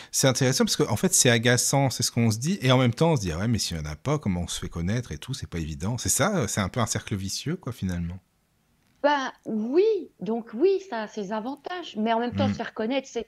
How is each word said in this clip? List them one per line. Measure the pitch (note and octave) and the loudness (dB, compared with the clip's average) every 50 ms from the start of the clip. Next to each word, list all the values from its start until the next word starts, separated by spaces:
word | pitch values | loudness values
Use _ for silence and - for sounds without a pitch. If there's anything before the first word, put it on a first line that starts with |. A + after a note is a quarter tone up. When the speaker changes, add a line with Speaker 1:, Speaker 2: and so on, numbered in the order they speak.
| - - | -12 -6
Speaker 1:
c'est | - - - C3+ | -2 2 2 2
intéressant | B2 - C#3 B2+ C3+ - A#3+ | 4 4 2 2 4 2 2
parce | G#3 - - | 2 2 2
qu'en | D3+ A#2+ A#2 | 2 2 2
fait, | - - F#3 - | 2 2 2 4
c'est | - - C3 | 6 6 6
agaçant, | A#2 A#2 A2+ B2 B2 B2 - - - C#3 C#3 C3 | 6 6 6 4 4 4 4 2 4 4 2 2
c'est | - - A#2+ | 0 0 -2
ce | - | -2
qu'on | - B2 A#2 A#2 | 2 2 4 4
se | G#2+ A2 | 2 2
dit, | B2 D#3+ G3 G3 | 0 -2 -2 0
et | - B2+ | 4 4
en | B2+ B2+ | 6 6
même | C3 A#2+ A2+ | 6 4 4
temps, | - D#3+ E3+ | 4 4 4
on | E3 B2+ | 4 2
se | |
dit, « | G2 F2 D#2 | 0 -2 -2
Ah | D#2+ | -2
ouais, | G2+ A#2 | 0 0
mais | A#2+ G2 | 0 0
s'il | - - F2 D#2+ | 0 -2 -4 -4
y | |
en | D2+ | -6
a | D2+ D2+ - | -6 -8 -6
pas, | - B2+ D3 D3+ | -2 -2 -2 0
comment | - G#2 F2+ F2 | 0 0 0 0
on | F2 F2 | -2 -4
se | - - | -6 -6
fait | - F2 | -8 -8
connaître | - E2+ E2+ F2+ G#2+ B2 A#2+ - | -6 -4 -2 -2 -2 -2 -4 -6
et | D#2 D2 | -10 -10
tout, | - - C3+ | -8 -8 -8
c'est | - - - | -8 -8 -8
pas | - E2+ | -6 -6
évident. » | D#2+ D2+ D#2 C#2+ E2 G2 B2+ A2+ | -6 -6 -6 -6 -4 -4 -4 -2
C'est | - G2 | -2 0
ça, | - - C3 G3 G#3+ F3+ | 2 2 2 2 2 0
euh, | B2 - | -2 -2
c'est | - - | 0 -2
un | G2+ F2+ | -2 -2
peu | - B2 | 0 -2
un | A2+ | -2
cercle | - - G#2 - - A2+ | 0 -2 -4 -4 -4 -6
vicieux, | F#2+ G2 G2 - - - C#3+ E3+ F#3 | -4 -4 -6 -6 -6 -6 -6 -6 -6
quoi, | - C3 A#2 | -6 -10 -8
finalement. | - - F#2 F2+ F2 E2+ E2+ F2+ F#2+ _ _ _ _ _ _ _ _ _ _ _ _ _ _ _ _ - | -4 -4 -4 -2 -2 -4 -6 -8 -10 _ _ _ _ _ _ _ _ _ _ _ _ _ _ _ _ 0
Speaker 2:
Ben, | C#4+ D4 C#4+ C4+ B3 - _ - | 0 2 2 -2 -4 -8 _ -10
oui, | - A3 G#3+ G#3+ A#3 C4+ E4+ G4+ A4 A4 F#4 C#4 - _ - | -6 -4 -4 -2 0 2 4 4 4 2 0 -4 -8 _ -10
donc | F#3+ F#3 A3+ A#3 A3+ - - | -6 -4 -4 -4 -6 -8 -4
oui, | A3 D4+ G4 G4 F#4 F#4+ - | 2 2 2 2 2 -2 -6
ça | - A3+ G#3+ | -8 -8 -8
a | G3+ | -8
ses | - A3 G3+ F3+ | -8 -8 -6 -6
avantages, | A3 A3 G3+ B3 C#4 - - - F4+ F4+ E4 - - | -6 -6 -6 -8 -10 -10 -10 -10 -10 -10 -10 -8 -4
mais | G#3+ G#3+ A3+ | -2 0 2
en | A3+ A3+ | 2 2
même | A#3+ B3 - | 0 -2 0
temps, | - C#4 G3+ | 0 2 2
Speaker 1:
Mm. | G3+ | 0
Speaker 2:
se | |
faire | G#3 A#3 - - | -2 -4 -8 -6
connaître, | - A3 A3 C4+ C#4 C4+ - | -4 -4 -2 -2 -2 -4 -4
c'est | - A#3+ G#3+ | -6 -8 -8